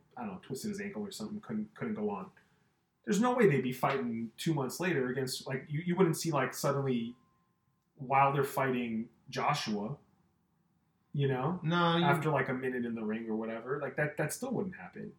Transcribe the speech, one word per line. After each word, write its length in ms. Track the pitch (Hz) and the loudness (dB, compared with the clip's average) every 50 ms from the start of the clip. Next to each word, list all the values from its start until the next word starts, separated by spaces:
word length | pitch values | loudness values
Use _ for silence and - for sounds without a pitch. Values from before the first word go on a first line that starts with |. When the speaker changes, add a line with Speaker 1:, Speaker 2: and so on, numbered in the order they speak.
| _ _ - | _ _ -12
Speaker 1:
I 40 | 127 117 | -10 -8
don't 120 | 104 92 | -8 -10
know, 60 | 90 - | -10 -10
twisted 280 | - - - - 107 | -10 -8 -6 -6 -6
his 100 | 98 95 | -6 -6
ankle 220 | 101 101 - 107 104 | -6 -6 -6 -6 -8
or 80 | 98 | -8
something, 300 | - - 110 - 107 104 | -8 -8 -8 -8 -8 -8
couldn't, 340 | - - 113 107 107 - - | -8 -6 -4 -4 -4 -6 -8
couldn't 200 | - 117 113 107 | -8 -6 -4 -2
go 160 | 104 104 104 | -2 -2 -2
on. 160 | 101 95 95 - - - - _ _ _ _ _ _ _ _ _ _ _ - | -2 -4 -6 -10 -14 -20 -20 _ _ _ _ _ _ _ _ _ _ _ -2
There's 160 | 226 202 185 | 0 4 4
no 140 | 240 254 247 | 4 4 6
way 140 | 262 220 165 | 6 6 6
they'd 140 | 143 131 127 | 6 4 2
be 100 | 127 127 | 0 0
fighting 580 | - - 139 135 127 120 120 113 113 117 113 - | 0 2 2 2 0 0 -2 -2 -4 -6 -6 -8
two 180 | - - 165 151 | -4 -2 0 0
months 240 | 143 131 120 - - | 0 0 -2 -2 -2
later 300 | 170 185 156 139 123 123 | 0 0 2 2 0 0
against, 380 | 127 139 131 127 - - - 135 | -2 -2 -2 -4 -4 -6 -6 -6
like, 160 | 131 131 - - | -6 -6 -4 -4
you, 140 | 147 156 175 | -4 -2 0
you 120 | 175 175 | 2 4
wouldn't 200 | 185 175 165 160 | 6 6 6 4
see, 140 | - - 165 | 2 0 0
like, 240 | 147 135 123 120 - | 0 2 0 0 -2
suddenly 600 | - - 143 139 139 135 135 123 117 117 117 - - _ _ _ _ _ _ _ _ _ _ _ _ _ _ _ - | 0 0 0 2 2 2 0 0 0 -2 -4 -8 -12 _ _ _ _ _ _ _ _ _ _ _ _ _ _ _ -10
Wilder 460 | 135 120 135 135 139 139 143 143 135 | -2 2 4 6 6 6 4 2 0
fighting 640 | - - 143 135 131 123 123 120 117 113 110 117 - _ _ _ - | 0 0 0 0 0 0 0 -2 -2 -2 -4 -4 -6 _ _ _ -10
Joshua, 680 | 110 127 120 135 151 147 - 110 107 101 101 117 143 - _ _ _ _ _ _ _ _ _ _ _ _ _ _ _ _ _ _ _ _ _ _ - | -6 -2 0 2 0 0 0 -2 -2 -2 -2 -4 -6 -10 _ _ _ _ _ _ _ _ _ _ _ _ _ _ _ _ _ _ _ _ _ _ -2
you 140 | 147 139 131 | 0 2 2
know? 300 | 131 127 - 165 180 - - | 2 2 0 0 -2 -2 0
Speaker 2:
No, 320 | 160 170 175 170 170 170 | 0 2 4 4 4 4
you 80 | 170 170 | 4 4
Speaker 1:
After, 260 | 143 139 131 147 156 | 4 4 4 2 2
like, 180 | 143 131 127 - | 2 2 0 0
a 40 | 127 | -2
minute 300 | 127 131 127 127 123 120 | -2 -2 -2 -2 -2 -2
in 100 | 117 113 | -2 -4
the 80 | 113 107 | -4 -2
ring 220 | 107 110 113 117 110 | -2 -2 -2 -2 -2
or 60 | 107 | -2
whatever. 440 | 110 113 113 113 113 113 123 139 147 - | -2 -2 -4 -6 -6 -4 -4 -4 -4 -4
Like, 140 | 123 - | -4 -2
that, 200 | - 151 - - | 0 0 0 0
that 160 | - 151 - - | -2 -4 -4 -4
still 200 | - 247 269 233 | -6 -6 -4 -2
wouldn't 240 | - - 185 - | -2 -4 -4 -6
happen. 340 | - - - - - - - - | -10 -12 -14 -12 -12 -12 -12 -14